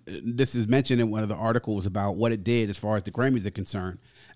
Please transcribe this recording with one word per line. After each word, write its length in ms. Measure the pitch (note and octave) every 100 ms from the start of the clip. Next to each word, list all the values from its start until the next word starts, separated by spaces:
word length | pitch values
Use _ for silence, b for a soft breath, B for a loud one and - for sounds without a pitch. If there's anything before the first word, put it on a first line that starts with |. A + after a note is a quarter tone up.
| -
this 480 | F2+ A2+ A#2+ C3+
is 140 | B2 G#2+
mentioned 320 | C3 C3+ B2
in 100 | A#2
one 140 | G#2+
of 40 | G#2+
the 60 |
articles 500 | G#2+ A2+ A#2 - G2+
about 280 | F#2+ F#2+ G2+ F#2+
what 140 | A#2
it 140 | A2+
did 260 | F#2+ A#2+ G#2+
as 80 | G2+
far 180 | G#2+ G#2+
as 60 |
the 80 | F#2+
Grammys 340 | G#2+ C3 B2+
are 60 | G2
concerned. 480 | F#2+ F#2 G2 F2+ F#2 b b b